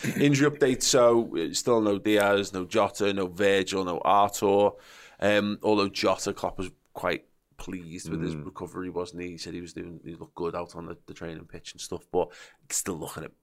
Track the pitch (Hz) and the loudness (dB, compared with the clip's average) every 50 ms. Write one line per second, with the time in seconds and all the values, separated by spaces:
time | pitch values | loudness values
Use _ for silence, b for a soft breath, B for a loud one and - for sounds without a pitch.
0 | - - - - 139 143 143 135 147 147 143 - 143 127 127 - - - - 131 | -6 -4 0 2 4 4 4 4 4 2 2 2 2 2 2 2 2 4 6 6
1 | 120 117 117 117 113 - - 82 82 76 - - - 127 120 113 107 104 101 98 | 8 8 6 6 4 0 -2 -4 -4 -2 -4 -2 0 2 2 4 4 2 2 2
2 | 98 107 107 104 101 101 101 101 101 95 - 92 90 90 - 110 101 98 - - | 2 2 4 4 4 4 4 2 2 -2 -4 -6 -6 0 2 2 2 2 0 0
3 | 104 101 98 98 95 92 87 90 101 98 98 98 92 - 95 95 95 87 87 - | 0 0 0 0 -2 -4 -2 2 2 4 4 4 2 0 -2 -2 -2 -2 -2 0
4 | - 82 98 101 101 101 - - 107 98 98 101 101 101 B B B B B B | 2 4 4 4 4 4 2 2 2 4 6 6 6 4 B B B B B B
5 | B B B B - 101 104 104 101 104 104 - - 107 107 104 101 101 95 - | B B B B 0 2 2 2 2 0 -4 -2 0 2 2 4 2 0 -2 0
6 | - 98 95 - - 101 98 - - 92 - - 92 92 - _ _ _ - - | 0 0 0 0 -2 -6 -4 -4 -6 -6 -4 -6 -10 -10 -12 _ _ _ -10 -6
7 | - 90 87 - - _ _ _ _ _ _ - - - 95 92 85 82 85 90 | -4 -2 -4 -4 -6 _ _ _ _ _ _ -16 -12 -10 -10 -10 -10 -12 -14 -12
8 | - 82 82 80 82 87 80 76 73 95 - - 92 85 87 90 92 90 85 87 | -8 -6 -6 -4 -4 -4 -6 -6 -10 -12 -12 -12 -12 -10 -10 -10 -10 -6 -6 -6
9 | 90 87 85 85 90 87 85 82 - 87 85 87 87 82 - - 87 87 85 78 | -8 -8 -8 -10 -10 -10 -10 -12 -12 -12 -10 -12 -12 -12 -12 -12 -12 -12 -14 -16
10 | - 80 82 82 85 - _ - 87 85 82 87 87 85 - 85 85 82 87 - | -16 -16 -16 -16 -16 -16 _ -8 -6 -6 -6 -6 -8 -10 -12 -14 -14 -14 -14 -16
11 | _ - 80 - 85 82 82 85 85 - - 82 - - - - - - 92 85 | _ -20 -16 -14 -12 -12 -12 -14 -16 -18 -18 -18 -16 -16 -16 -14 -12 -10 -10 -12
12 | - _ - 92 85 B B B B B B B _ - - - - 98 90 76 | -10 _ -2 -2 -2 B B B B B B B _ -8 -6 -6 -4 -6 -6 -8
13 | 78 73 - 80 78 - - _ | -8 -10 -10 -12 -12 -14 -16 _